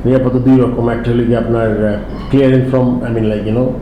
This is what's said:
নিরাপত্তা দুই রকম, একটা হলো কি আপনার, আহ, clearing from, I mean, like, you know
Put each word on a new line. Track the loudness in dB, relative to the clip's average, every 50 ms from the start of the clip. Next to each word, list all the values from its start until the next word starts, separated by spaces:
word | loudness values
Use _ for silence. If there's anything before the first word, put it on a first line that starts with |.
| 2
নিরাপত্তা | 2 2 2 2 0 0 2
দুই | 2 4 4 4
রকম, | 4 2 -2 -2 -2 -2
একটা | -2 -2 -2 -2
হলো | 0 0 0
কি | 0 0
আপনার, | 0 0 -2 0 0 0 0
আহ, | 0 0 0 -2 -2 -4 -6 -10 -10 -10 -6 0 2
clearing | 2 4 4 4
from, | 2 2 2 0 0
I | 0 0 0 -2 -4 -4 -2
mean, | -2
like, | 0 -2 -2 -2 -2 -2
you |
know | -2 0 0 -2 -4 -6